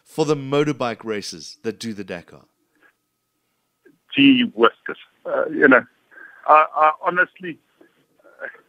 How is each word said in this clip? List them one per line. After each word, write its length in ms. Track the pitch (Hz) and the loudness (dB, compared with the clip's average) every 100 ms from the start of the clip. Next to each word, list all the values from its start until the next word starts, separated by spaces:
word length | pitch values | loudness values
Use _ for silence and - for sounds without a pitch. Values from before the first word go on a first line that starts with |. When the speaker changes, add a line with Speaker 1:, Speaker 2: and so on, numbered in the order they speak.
Speaker 1:
for 220 | _ - 151 | _ -4 -2
the 100 | 151 | -2
motorbike 680 | 135 143 151 127 123 107 | -2 -2 -2 -4 -6 -8
races 540 | 110 104 - 85 76 - | -8 -8 -10 -14 -18 -12
that 160 | 113 104 | -10 -8
do 140 | 117 | -10
the 100 | 101 | -12
Dakar? 380 | 95 90 - 76 _ _ _ _ _ _ _ _ _ _ _ _ _ _ _ _ _ - | -12 -14 -16 -20 _ _ _ _ _ _ _ _ _ _ _ _ _ _ _ _ _ 2
Speaker 2:
Gee 280 | 139 127 | 4 4
whiskers. 540 | 117 104 113 - - - - _ - | 0 0 0 0 -10 -16 -20 _ -8
Uh, 200 | 131 - | -6 -4
you 180 | - 143 | 2 4
know, 180 | 123 117 _ _ - - - - | 4 2 _ _ -20 -20 -8 4
I, 180 | 156 156 147 | 4 4 2
I 160 | 156 156 | 0 2
honestly, 560 | 185 175 175 _ 180 - _ _ _ _ _ _ _ _ | -2 -2 -2 _ -16 -16 _ _ _ _ _ _ _ _
uh, 40 | - - | -18 -18